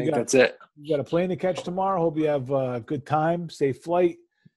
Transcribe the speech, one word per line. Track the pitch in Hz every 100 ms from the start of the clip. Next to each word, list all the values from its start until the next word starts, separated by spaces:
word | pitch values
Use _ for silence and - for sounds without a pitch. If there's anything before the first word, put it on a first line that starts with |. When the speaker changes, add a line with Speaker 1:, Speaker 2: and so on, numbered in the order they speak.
Speaker 1:
think | 156
Speaker 2:
got, | 123
Speaker 1:
that's | 110
it. | 131 120 - - -
Speaker 2:
you | 147
got | 147
a |
plane | 127 170 185
to | 175
catch | 185 180
tomorrow. | - 180 190 190
Hope | 165 156
you | 151
have | 147 127
a | 139 127 123 110
good | 147
time, | - 151 165 175 165
safe | - 139 131
flight. | 165 175 180 170 _ _ _